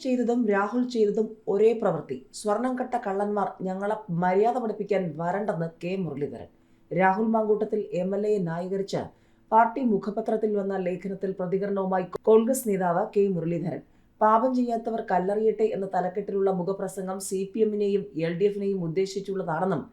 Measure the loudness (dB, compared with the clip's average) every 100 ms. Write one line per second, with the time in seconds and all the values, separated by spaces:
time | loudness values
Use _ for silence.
0 | -2 0 2 2 2 2 0 -2 -2 2
1 | 2 2 -2 -4 -2 4 4 4 0 0
2 | -4 -10 -10 -8 -2 0 0 -2 -4 -4
3 | -2 -2 0 0 -2 -4 -6 -4 -2 -4
4 | -4 0 2 4 4 2 -2 -4 -2 0
5 | 0 -4 -2 -2 -2 -2 -4 -6 -6 -4
6 | -4 -4 -6 -6 -16 _ _ _ _ 2
7 | 2 4 2 2 2 2 2 -2 -2 -2
8 | -2 0 0 0 0 -4 -4 -4 -2 -4
9 | -6 -12 _ _ _ 4 4 2 2 2
10 | 0 -4 -2 0 0 0 -2 -2 -2 -4
11 | -6 -6 -6 -4 -2 -2 0 -2 0 0
12 | -2 -2 6 6 6 0 0 0 2 2
13 | 0 2 2 2 0 -2 -2 -6 -10 _
14 | _ _ 4 4 2 0 0 -2 -4 -6
15 | 0 0 0 2 2 2 0 0 -2 -2
16 | -2 -4 -4 0 0 0 -2 -4 -6 -6
17 | -6 -6 -4 -4 -4 0 0 2 0 0
18 | -2 -4 -2 2 0 2 -2 -2 -2 -2
19 | -2 -4 -6 -6 -4 -2 0 -2 -4